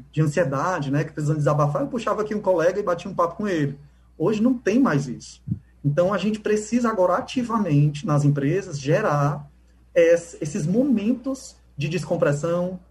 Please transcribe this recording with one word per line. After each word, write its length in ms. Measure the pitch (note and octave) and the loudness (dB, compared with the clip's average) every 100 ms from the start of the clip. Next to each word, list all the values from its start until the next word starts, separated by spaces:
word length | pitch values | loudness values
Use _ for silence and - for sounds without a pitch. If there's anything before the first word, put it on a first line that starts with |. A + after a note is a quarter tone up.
| - | -8
de 100 | - | -2
ansiedade, 680 | D3+ F#3 D3+ C#3 E3+ F3+ C#3 | 0 0 -2 0 -2 -2 -2
né, 100 | C#3+ | -2
que 100 | D#3+ | -2
precisando 260 | - D3 D#3 | -4 -4 0
desabafar, 440 | D3 D3 D3 F3+ | 0 2 2 0
eu 60 | C#4 | -4
puxava 340 | B3 - G#3 | -4 -4 -2
aqui 120 | G#3+ | -2
um 60 | G#3 | -2
colega 380 | G3 F3+ E3 G3 | 0 2 2 0
e 40 | |
batia 260 | G3 E3+ G3 | -2 -4 -4
um 40 | |
papo 200 | E3+ E3+ | -2 -2
com 140 | - G#3 | -2 -2
ele. 280 | E3+ C#3+ D3 - _ _ - | 0 -2 -4 -16 _ _ -4
Hoje 240 | E3 G#3 | -2 2
não 140 | A#3 | 2
tem 240 | B3+ - A3+ | 2 0 2
mais 300 | A#3+ C#3+ C#3+ | 4 2 -2
isso. 340 | A2 - - - - - _ | -10 -14 -16 -10 -10 -10 _
Então, 300 | C#3+ D3 F3+ | -2 2 2
a 40 | G3 | 2
gente 200 | G3+ G#3+ | -2 -2
precisa 500 | - G#3+ G#3+ A#3+ A#3 | 0 -2 0 0 0
agora 280 | G#3 F3+ F#3 | 2 2 2
ativamente, 880 | C4 - A#3 A3+ F#3 C#3+ D3+ D3 - | -2 -4 -2 -2 2 4 2 0 -2
nas 180 | D3 | 2
empresas, 540 | C#3+ C#3+ C#3 F#3 F#3+ C#3+ | 2 2 0 -2 -4 -6
gerar 720 | C3+ F3 G#3 D3 C#3+ F3 - _ _ _ _ | 0 2 2 0 0 -2 -10 _ _ _ _
es-, 440 | F3 E3 E3+ - - | 4 6 6 0 -10
esses 260 | D#3 G#3 D#3 | -8 -4 -2
momentos 880 | G#3 C#4+ G#3 G#3 C4 C4+ C4+ - - _ - | 0 2 2 0 -2 -4 -8 -10 -20 _ -8
de 120 | D3 | -4
descompressão, 880 | F3 - E3+ E3 C#3+ E3+ F3 F3+ F#3 - | -4 -2 0 2 0 -2 -2 -4 -8 -16